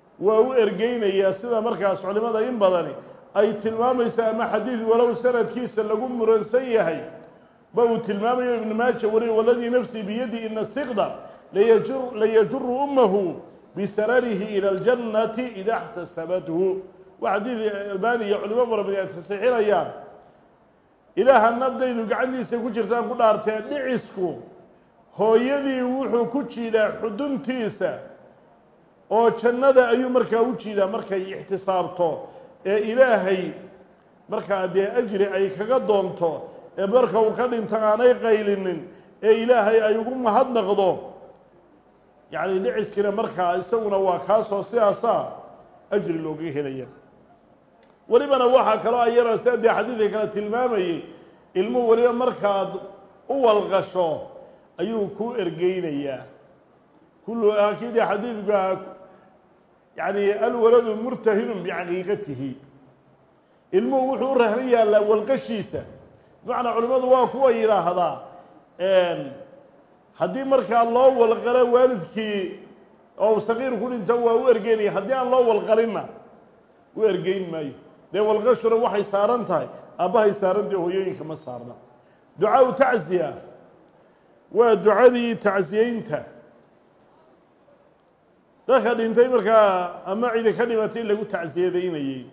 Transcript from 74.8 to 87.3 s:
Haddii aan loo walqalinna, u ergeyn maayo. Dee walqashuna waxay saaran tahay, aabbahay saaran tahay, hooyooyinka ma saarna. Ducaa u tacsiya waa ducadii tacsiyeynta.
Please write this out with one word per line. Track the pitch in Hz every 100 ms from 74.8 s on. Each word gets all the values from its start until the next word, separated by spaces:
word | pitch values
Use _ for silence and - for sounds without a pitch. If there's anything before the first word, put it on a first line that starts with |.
| 202
Haddii | 185 196
aan | 262 247
loo | 254 240
walqalinna, | 208 - 220 226 180 113 - - - _ _ _ _ _ -
u |
ergeyn | 220 180 170 196 175
maayo. | 160 143 123 - - _
Dee | 180
walqashuna | 214 214 226 233 226 226
waxay | 233 202
saaran | 196 202 208 240
tahay, | 180 160 127 - - -
aabbahay | 180 220 208
saaran | - 185 196 202
tahay, | 196
hooyooyinka | 175 190 190 139
ma | 156 151
saarna. | - 120 120 - - _ _ _ _ -
Ducaa | 214 254
u | 254
tacsiya | - 269 233 156 180 151 120 - - - _ _ _ _ _ _ _ _
waa | 190 240 202
ducadii | 202 202 254 247 233
tacsiyeynta. | 226 208 196 156 214 240 226 151 147 - - - _ _ _ _ _ _ _ _